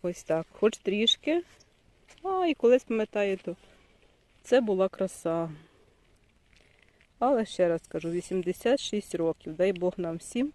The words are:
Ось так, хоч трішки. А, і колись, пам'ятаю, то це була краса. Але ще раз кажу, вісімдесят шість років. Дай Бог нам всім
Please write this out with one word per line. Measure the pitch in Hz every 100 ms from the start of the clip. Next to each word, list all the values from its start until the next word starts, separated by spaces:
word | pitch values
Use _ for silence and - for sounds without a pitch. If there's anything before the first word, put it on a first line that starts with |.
Ось | 180 175
так, | - 160 165
хоч | - 214 -
трішки. | - 202 226 - - 339 349 - _ _ _ _ _ -
А, | 359 381 349
і |
колись, | 294 233 254
пам'ятаю, | - 220 214 208 202 190
то | - 190 - - _ _ _ _ _ _
це | - 247
була | 226 190 190
краса. | - 190 - 170 165 165 151 160 _ _ _ _ _ _ _ _ _ _ _ _ _ _ _
Але | 247 262 220
ще | - 175
раз | 165 -
кажу, | 165 170
вісімдесят | 175 - 190 175 185 233 269
шість | - 208 - 170
років. | 165 160 - 156
Дай | 185
Бог | 185 180 180
нам | 170 165
всім | - 240 285